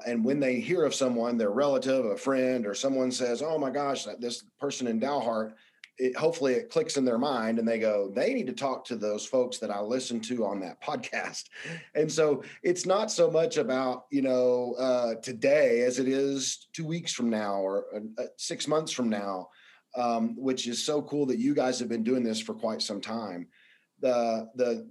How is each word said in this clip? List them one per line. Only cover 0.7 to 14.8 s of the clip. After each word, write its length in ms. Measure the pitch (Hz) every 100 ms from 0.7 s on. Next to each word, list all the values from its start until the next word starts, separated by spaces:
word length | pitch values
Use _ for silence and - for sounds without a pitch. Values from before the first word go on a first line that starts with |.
| 175
of 120 | 151 -
someone, 420 | 131 120 117 120
their 140 | 107
relative, 540 | 107 143 135 127 131 117
a 120 | 98
friend, 480 | 135 135 127 127 107
or 80 |
someone 380 | 98 135 135 127
says, 320 | 117 123 120
"Oh 160 | 151 160
my 100 | 139
gosh, 340 | 131 143 127 107
that, 140 | 110
this 240 | 120 117 - -
person 280 | 143 135 123
in 120 | 113
Dalhart," 540 | 131 143 117 113 110 - _ _ - -
it, 180 | 127 127
hopefully 380 | 156 165 139 123
it 160 | 113
clicks 260 | 165 156 143
in 80 | 127
their 140 | 113
mind 400 | 135 127 110 113
and 80 | 113
they 100 | 113
go, 320 | 110 104 98
"They 240 | 101 175
need 140 | 262 131
to 60 |
talk 300 | 117 135 123 -
to 100 | 113
those 320 | 104 104 -
folks 320 | 131 123 -
that 100 | 107
I 100 | 101
listened 440 | 104 131 127 117
to 200 | 110 123
on 160 | 104 98
that 200 | 90 -
<laughs> 20 |
podcast." 600 | - 147 - 113 92 - - - 143 165 -
And 180 | 147 156
so 300 | 139 151 135 - -
it's 240 | 170 175 175
not 240 | 196 220
so 180 | - 165
much 280 | 156 165 151
about, 480 | 123 131 131 123 -
you 140 | 139
know, 500 | 131 127 127 123 123
uh, 360 | 120